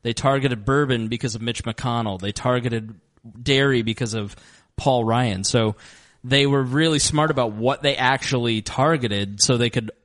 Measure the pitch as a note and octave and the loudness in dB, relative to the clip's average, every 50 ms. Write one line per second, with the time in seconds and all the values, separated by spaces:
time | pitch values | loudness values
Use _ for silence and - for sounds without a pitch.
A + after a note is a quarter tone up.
0 | _ A#2 A#2 - - C3+ C3+ C#3 C3 C#3 B2 A2 G2+ A#2 C3+ C#3+ D3 C3 C3 A#2 | _ -4 -4 0 0 2 2 2 2 0 0 0 0 0 2 2 2 2 0 0
1 | A2 A2 A#2 A2+ - - G#2+ A2+ A2+ A#2+ A2+ - - A#2 A2 - - B2+ A#2+ A#2+ | 0 -2 -4 -4 -4 -6 -6 -4 -6 -6 -6 -4 -6 -8 -8 -4 -4 -2 -2 -2
2 | A2+ G#2+ G2 F2+ F#2+ G2+ G#2 - - B2+ B2 B2 A#2+ B2 A#2 A2+ G#2+ A2 A2 - | -2 -2 -4 -4 -6 -6 -6 -2 0 0 0 0 0 -2 -2 -4 -6 -8 -16 -18
3 | _ _ _ _ _ A#2 G#2+ B2 B2 C#3+ C#3 C3+ C#3 C#3 C3+ A#2+ A2+ A2+ A2 - | _ _ _ _ _ -20 -18 -8 0 2 2 4 4 4 4 2 2 0 -2 -2
4 | B2+ A2+ A2 A2+ G#2 G2+ - - - - - _ _ _ _ - - C#3+ C3 B2 | -4 -4 -4 -4 -6 -6 -10 -16 -20 -20 -20 _ _ _ _ -2 0 2 2 2
5 | A2+ A2 A2+ A#2+ B2+ A#2 G2 F#2 G2 - - B2 A2+ A2 G2+ - - - - - | 2 2 2 2 2 2 0 -2 -2 0 2 2 2 2 0 -4 -12 -20 -20 -20
6 | - _ _ _ - B2 C3 C#3 C#3 C#3 C#3 C#3 C3+ B2 B2+ D3 D#3+ E3 D#3 C#3+ | -20 _ _ _ -4 0 2 2 4 4 2 0 0 0 0 2 2 2 2 0
7 | - - - D3+ D3+ D#3 D3+ C3 B2 A2+ G#2 G#2+ A2+ B2+ C#3 - - C#3 C#3 - | 0 0 2 2 2 2 2 0 -2 -2 -2 -2 0 0 0 0 0 -2 0 2
8 | B2+ B2+ C3+ C3 - - C#3+ B2 A#2+ A#2+ A2+ A2 G#2+ - - - C3+ D#3 E3 D3 | 2 2 2 0 -2 -2 -2 0 0 0 0 -2 -2 -4 -2 0 2 2 2 0
9 | A#2+ A2 G#2 G2+ G2+ G2 G2+ G2+ - - C3 A#2 A#2+ A#2 - B2 A2 G#2+ - _ | 0 -2 -2 -2 -4 -4 -2 0 2 2 4 2 2 0 0 -2 -4 -6 -14 _